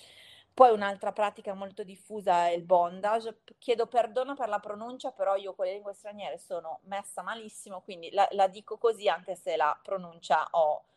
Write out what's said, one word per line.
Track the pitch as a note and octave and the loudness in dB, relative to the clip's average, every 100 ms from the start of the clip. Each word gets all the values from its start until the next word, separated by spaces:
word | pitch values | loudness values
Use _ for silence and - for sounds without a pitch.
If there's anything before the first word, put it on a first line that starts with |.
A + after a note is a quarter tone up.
| - - - - _ | -20 -20 -20 -20 _
Poi | - B3+ | 8 8
un'altra | G#3+ G3+ G3 G#3 | 8 0 -4 -6
pratica | G3 G#3 G3+ G#3+ F#3+ | 0 -2 -2 -10 -10
molto | G3 G3+ | -10 -12
diffusa | F#3+ F#3+ - G#3+ F#3+ F3 F3 | -14 -16 -14 -4 2 4 4
è | |
il | F3 | 0
bondage. | E3+ F3+ F3 F#3 G3+ A3+ A3 | 4 4 4 0 0 0 -2
P-, | G#3+ - - | -12 -18 -6
chiedo | - A#3 A#3 | -2 0 0
perdono | B3 A3+ G#3+ B3+ C#4 | 0 0 -2 -4 -4
per | A3+ | -4
la | G#3 | -4
pronuncia, | G#3 G#3 A#3 B3+ C4+ | -6 -12 -12 -10 -10
però | - F#3+ G3 | -4 -2 -2
io | G3 F#3+ | -4 -6
con | F#3 | -6
le | |
lingue | G3+ G#3 | -6 -10
straniere | G3 G#3 G#3 F3+ E3 | -14 -16 -12 -10 -10
sono | - F3 D#3+ D#3 | -10 -10 -10 -12
messa | F#3+ G3 - - | -10 -10 -8 -10
malissimo, | F#3 A3+ G#3+ - G#3+ F#3 | -10 -10 -12 -18 -14 -14
quindi | G3+ F3 E3 | -14 -14 -2
la, | G3 G3 | 2 2
la | G3+ F#3+ | 4 0
dico | G3 - G#3+ | 0 -14 0
così, | A#3 G#3 G3+ | 0 2 0
anche | E3+ F#3 F3 | -2 -4 -8
se | F#3 D#3+ | -4 0
la | D3+ - | 0 0
pronuncia | - F#3+ F3 E3 - E3 - | -4 -8 -8 -10 0 0 2
ho, | E3+ D#3 D3+ - | 2 2 0 -8